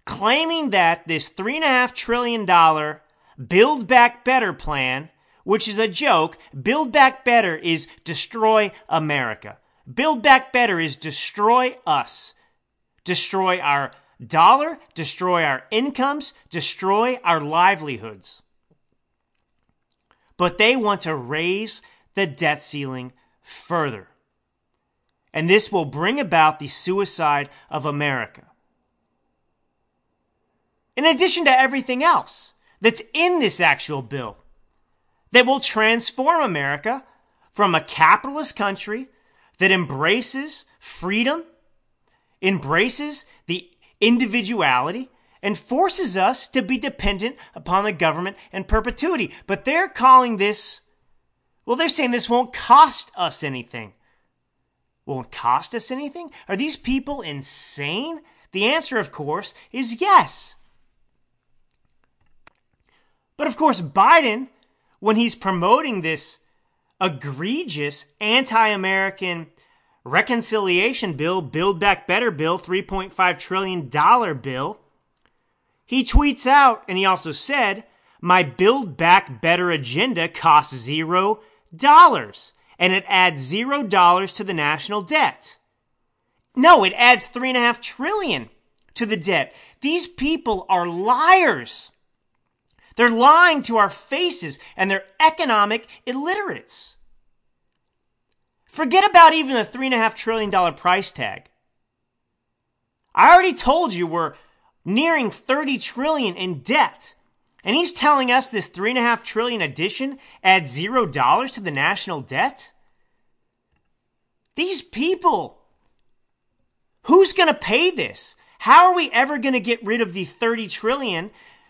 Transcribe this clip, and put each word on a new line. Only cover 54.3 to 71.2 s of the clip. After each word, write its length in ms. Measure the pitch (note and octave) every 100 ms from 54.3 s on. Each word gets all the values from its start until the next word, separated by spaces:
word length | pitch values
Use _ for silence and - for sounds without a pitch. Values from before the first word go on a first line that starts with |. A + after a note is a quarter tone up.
| _ _ _ _ _ _ _
Won't 260 | - C3+ A#2
cost 440 | - A#2+ C3+ -
us 180 | A#3 -
anything? 400 | C4 C#4+ F4 E4 - -
Are 80 | G3
these 200 | D4+ -
people 440 | - C4+ C#4 C#4+
insane? 1000 | E3+ C#3+ C3+ - - - C#3+ F#3+ D4+ D#4+ _ _ _
The 140 | F#3+
answer, 340 | A3 D#4+ - A#3
of 140 | F3+
course, 420 | - D3 E3+ - - -
is 300 | B3 A#3 A#3
yes. 560 | G4 F#4 - - - - _ _ _ _ _ _ _ _ _ _ _ _ _ _ _ _ _ _ - _ _ _ _ _ _ _ _ -
But 100 | D4
of 100 | A#3
course, 240 | D4+ G3
Biden, 680 | D3+ G3 A#3 E4 B3+ G#3+ C4 _ _ _ _ -
when 160 | G#3
he's 220 | A3 A#3 -
promoting 640 | F#3+ F3+ F3+ C4+ D4+ G3+
this 400 | E3 D#3 - - _ _ _ _ _ -
egregious 1080 | F#3 C3+ C#3+ C3+ F#3+ D4 D#4 D3 D3 - - -
anti-American 1300 | G#3+ B3 C4 A3+ A3 G3+ F#3 F#3+ F#3+ F#3+ F#3 E3+ D#3+ _ _ _ _ _
reconciliation 1120 | A#2+ E3 G#3+ A#3+ - A3 F#3+ F3+ A3+ B3+ G3
bill, 280 | C#3